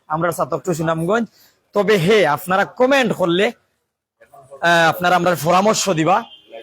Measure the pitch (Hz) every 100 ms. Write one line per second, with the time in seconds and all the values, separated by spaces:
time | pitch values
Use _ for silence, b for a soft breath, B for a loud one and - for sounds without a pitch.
0 | - 156 170 160 151 156 185 160 160 160
1 | 165 226 226 b b b _ 208 196 208
2 | 160 220 156 147 - 190 196 - 254 277
3 | 220 156 175 175 220 - _ _ _ _
4 | _ _ _ - - - 170 170 165 -
5 | 175 180 175 160 151 180 208 214 196 160
6 | 160 202 - - _ 113